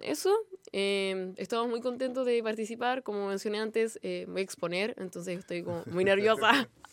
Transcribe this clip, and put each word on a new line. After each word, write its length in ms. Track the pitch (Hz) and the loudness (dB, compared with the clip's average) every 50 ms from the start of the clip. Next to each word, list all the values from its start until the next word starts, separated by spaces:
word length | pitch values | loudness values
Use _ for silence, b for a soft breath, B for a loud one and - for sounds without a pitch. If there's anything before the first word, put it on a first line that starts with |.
| - | -2
eso, 320 | - 311 294 - 381 403 453 440 - 381 - - - - | -4 -4 0 2 4 4 2 2 -4 -10 -18 -14 -6 -2
eh, 580 | 190 196 196 202 196 196 190 190 190 185 185 185 - | 0 0 2 2 2 0 0 0 -2 -4 -6 -6 -8
estamos 320 | 202 - 240 233 233 240 | -6 -2 -2 0 0 0
muy 100 | 226 233 | -2 -2
contentos 460 | 233 254 247 247 262 254 247 262 262 | -2 -4 -2 -2 -2 -2 0 0 2
de 180 | 247 240 233 220 | 2 2 2 2
participar. 580 | 220 214 214 220 208 233 240 254 247 254 262 - | 0 -2 -2 -4 -6 -4 -2 -2 0 0 0 -2
Como 260 | - 208 202 202 196 | -4 -2 -2 -2 -2
mencioné 300 | 196 196 - 220 208 208 | -2 -2 -2 -2 -2 -2
antes, 360 | 220 220 214 226 226 226 - - | -2 -2 0 0 0 0 -2 -6
eh, 240 | - 185 180 180 180 180 | -6 -6 -6 -6 -6 -4
voy 140 | 175 185 | -4 -4
a 20 | 196 | -4
exponer, 500 | 190 - - 175 170 175 180 202 233 - - | -4 -4 -4 -4 -2 0 0 -2 -2 -4 -6
entonces 420 | 190 180 - 180 170 185 175 180 | -8 -8 -8 -8 -8 -6 -6 -8
estoy 240 | 196 - 175 175 170 | -6 -8 -8 -6 -4
como 200 | 175 175 165 - | -4 -6 -6 -6
muy 180 | - 165 180 190 | -4 0 2 4
nerviosa. 640 | 196 196 196 208 220 220 208 220 214 247 277 233 - _ _ - - | 4 6 6 6 6 4 6 6 6 6 6 4 0 _ _ -20 -20